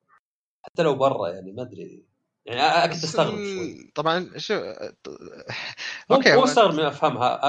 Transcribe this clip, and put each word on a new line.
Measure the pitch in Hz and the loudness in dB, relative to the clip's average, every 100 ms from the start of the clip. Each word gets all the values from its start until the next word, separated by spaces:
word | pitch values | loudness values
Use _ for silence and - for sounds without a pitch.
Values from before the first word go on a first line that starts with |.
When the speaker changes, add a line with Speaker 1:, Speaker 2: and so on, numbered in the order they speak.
| _ _ _ _ _ _ | _ _ _ _ _ _
Speaker 1:
حتى | - - | -8 -2
لو | 165 | 0
برا | 127 135 117 87 | 2 0 0 -6
يعني | 95 92 | -8 -12
ما | 107 | -12
أدري. | 123 92 87 - _ _ _ _ - | -14 -14 -18 -20 _ _ _ _ -10
يعني | 120 | -2
أ-، | 156 165 | 2 2
أ-، | 165 | 0
كنت | 165 | -2
Speaker 2:
بس | |
Speaker 1:
أستغرب | 156 226 - | -4 0 0
Speaker 2:
ال-، | 107 | -2
Speaker 1:
شوي. | 196 190 165 73 - | -6 -8 -8 -12 -12
Speaker 2:
طبعًا | - 156 170 131 147 | -4 -2 -2 -4 -10
شو، | - 196 92 - - - | -6 -4 -6 -10 -14 -14
ط-، | - - - - - - - - - - - | -16 -16 -16 -16 -14 -12 -12 -12 -12 -8 2
Speaker 1:
مو، | 262 | 4
Speaker 2:
أوكي، | 262 | 8
Speaker 1:
مو | 151 | 6
Speaker 2:
هو | |
Speaker 1:
أستغرب | 262 247 196 | 6 6 4
Speaker 2:
أنت | 156 | 4
Speaker 1:
إني | 151 | -2
أفهمها، | - 151 117 123 117 | 0 0 2 0 0